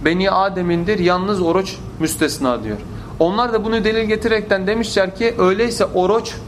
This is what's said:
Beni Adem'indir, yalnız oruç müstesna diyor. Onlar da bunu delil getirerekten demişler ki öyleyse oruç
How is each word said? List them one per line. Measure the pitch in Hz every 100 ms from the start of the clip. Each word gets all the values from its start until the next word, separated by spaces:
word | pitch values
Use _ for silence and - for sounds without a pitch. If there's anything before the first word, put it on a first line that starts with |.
Beni | 156 175 196
Adem'indir, | 190 196 185 175 170 170 214
yalnız | 175 180 190 202
oruç | 170 175 190 - - -
müstesna | 156 - 151 - 131 120
diyor. | 107 104 - - - -
Onlar | 165 202 240
da | 220
bunu | 214 226
delil | 208 220
getirerekten | 220 220 226 214 208 196 190
demişler | 220 220 - 190 190
ki | 233 233
öyleyse | 185 196 233 - 196
oruç | 185 185 220 226 -